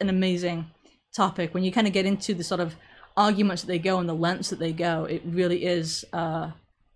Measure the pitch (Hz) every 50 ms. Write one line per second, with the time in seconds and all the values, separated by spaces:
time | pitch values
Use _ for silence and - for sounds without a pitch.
0 | 202 196 190 185 190 185 180 175 180 175 170 170 160 160 - _ _ _ _ _
1 | _ _ - - 196 185 - - 175 160 - 180 185 190 185 240 220 202 185 196
2 | 190 190 202 196 - - 208 170 170 - 185 175 175 165 160 - - - - -
3 | - - _ 196 208 214 208 190 208 196 180 156 - - 180 170 160 190 190 185
4 | 175 170 165 160 165 170 185 - 175 - 190 - 165 165 160 165 170 170 165 160
5 | 160 - 160 165 - 170 165 180 180 175 175 - - 180 175 170 160 160 - -
6 | - - - 170 165 160 160 165 160 165 156 - _ _ _ _ _ _ _